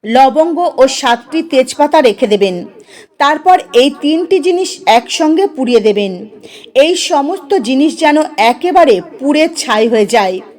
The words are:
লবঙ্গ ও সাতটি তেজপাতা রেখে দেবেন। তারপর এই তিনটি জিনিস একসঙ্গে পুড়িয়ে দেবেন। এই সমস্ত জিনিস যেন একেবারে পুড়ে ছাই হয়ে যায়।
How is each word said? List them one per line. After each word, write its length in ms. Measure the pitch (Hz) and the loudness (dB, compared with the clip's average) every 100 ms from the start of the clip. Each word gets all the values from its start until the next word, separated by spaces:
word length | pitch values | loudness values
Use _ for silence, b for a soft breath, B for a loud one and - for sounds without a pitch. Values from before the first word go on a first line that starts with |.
| 214 | 0
লবঙ্গ 640 | 233 269 269 330 320 349 - | 2 4 4 0 0 -4 2
ও 100 | 262 | 0
সাতটি 560 | 262 262 240 - 320 | 2 -2 -4 -4 -6
তেজপাতা 580 | - 254 262 - 294 311 | -2 0 -2 0 2 4
রেখে 260 | 262 202 233 | 2 0 -2
দেবেন। 380 | 202 196 180 - - B B B _ | 0 0 -4 -12 -20 B B B _
তারপর 420 | 277 302 339 370 - | -2 0 2 2 2
এই 180 | 240 269 285 | 2 2 0
তিনটি 380 | 285 320 339 381 | -2 -2 0 0
জিনিস 400 | 311 349 370 - - | 0 -2 -4 -6 0
একসঙ্গে 640 | 226 233 - 311 330 392 | 0 0 -4 0 0 -2
পুড়িয়ে 320 | 302 254 240 | -2 0 2
দেবেন। 480 | 208 208 202 180 214 - B B B 254 | 2 -2 -4 -8 -14 -20 B B B 0
এই 200 | 302 349 | 2 0
সমস্ত 580 | - 320 277 381 294 | -2 -2 -2 -6 -4
জিনিস 460 | 392 226 262 302 320 | -4 -2 0 0 0
যেন 180 | 311 294 302 - | 0 0 -2 0
একেবারে 640 | 226 240 349 370 302 196 - - | -2 0 0 2 4 2 -2 -8
পুড়ে 280 | 269 294 320 - | -2 0 0 -4
ছাই 300 | - 214 226 | -4 -2 0
হয়ে 180 | 220 202 | 0 0
যায়। 340 | 233 196 185 - | 0 -2 -4 -12